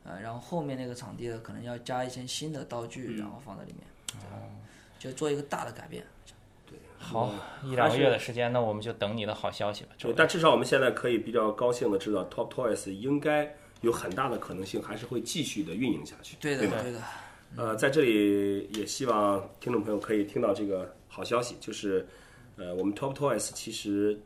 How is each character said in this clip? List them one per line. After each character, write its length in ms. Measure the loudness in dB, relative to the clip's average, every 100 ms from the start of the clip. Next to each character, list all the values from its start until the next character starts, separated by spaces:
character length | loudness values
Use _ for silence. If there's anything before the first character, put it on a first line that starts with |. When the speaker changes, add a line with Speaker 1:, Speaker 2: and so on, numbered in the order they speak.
Speaker 1:
呃， 160 | -14 -10
然 120 | -10
后 80 | -10
后 200 | -6 -4
面 160 | -4 -4
那 100 | -6
个 80 |
场 220 | -8 -10 -8
地 120 | -6
的 100 | -8
可 140 | -10
能 100 | -12
要 160 | -10 -10
加 260 | -6 -4
一 60 | -4
些 160 | -6 -8
新 260 | -6 -6
的 120 | -6
道 220 | -6 -8 -8
具， 200 | -8 -8
Speaker 2:
嗯。 60 | -6
Speaker 1:
然 120 | -8
后 120 | -10
放 120 | -14 -14
在 60 |
里 80 | -14
面， 500 | -16 -20 -14 -12 -12 -12
Speaker 3:
哦。 120 | -12 -12 -14 -18 -20 -20 -14
Speaker 1:
就 120 | -12
做 160 | -2 0
一 60 |
个 80 | 0
大 220 | -2 -6
的 80 | -6
改 160 | -10 -12
变。 160 | -14 -14 -20 -20 -20 -20 -20 -20
Speaker 2:
对。 120 | -20 -20 -16
Speaker 3:
好， 340 | -6 -2 -2 -2 -10 -12
Speaker 2:
嗯。 80 | -4
Speaker 3:
一 40 |
两 140 | 2 4
个 80 | 6
月 140 | 6
的 80 | 4
时 140 | 0
间， 200 | -2 0
那 80 | 2
我 120 | 2
们 100 | 0
就 100 | -4
等 240 | -2 -2 0
你 80 |
的 100 | -2
好 160 | -2 -4
消 220 | -2 -2
息 120 | -2
了， 60 | -10 -6
Speaker 2:
对， 140 | 0
但 160 | 4 4
至 100 | 6
少 120 | 6
我 60 | 6
们 100 | 6
现 140 | 6
在 100 | 4
可 180 | 4 2
以 80 | 2
比 160 | 2
较 180 | 2 2
高 200 | 2 2
兴 180 | 2 2
地 60 | 2
知 160 | 2
道， 120 | 0 0
Top 220 | -4 -4
Toys 400 | 0 0 0 -2
应 280 | -4 0 2
该 360 | 4 2 2 -6 -20 0
有 100 | 2
很 220 | 2 0
大 140 | 0 0
的 80 | 0
可 160 | -4
能 140 | -6 -4
性 160 | -4
还 140 | -6 -8
是 100 | -4
会 140 | -4
继 220 | -2 -2
续 200 | -2 -2
地 120 | -4
运 180 | -2 0
营 120 | 0
下 120 | -4 -14
去， 140 | -18 -6
Speaker 1:
对 160 | -2 2
的， 40 |
Speaker 2:
对 80 | 2
吧？ 140 | 0
Speaker 1:
对 100 | -2
的。 80 | -6 -8 -12 -16 -20 -14
Speaker 2:
呃， 220 | -6 -2 2
在 140 | 4
这 100 | 6
里 640 | 8 8 8 6 4 0 -2
也 140 | -4 -4
希 180 | -2 2
望 400 | 4 4 4 0 -6
听 120 | -2
众 100 | 0
朋 100 | 2
友 80 | -2
可 140 | 2
以 100 | 0
听 160 | 2 2
到 140 | 2
这 100 | 2
个 300 | 0 -2 -4 -10 -16
好 160 | -10
消 200 | 0 0
息， 120 | 0 -6
就 120 | -10
是， 340 | -6 0 0 0 -8 -20 -20 -20 -12
呃， 180 | -6
我 80 | -2
们 120 | 0
Top 200 | 0 -4
Toys 360 | 0 0 2 -2
其 180 | -6 -8
实 480 | -6 0 2 2 0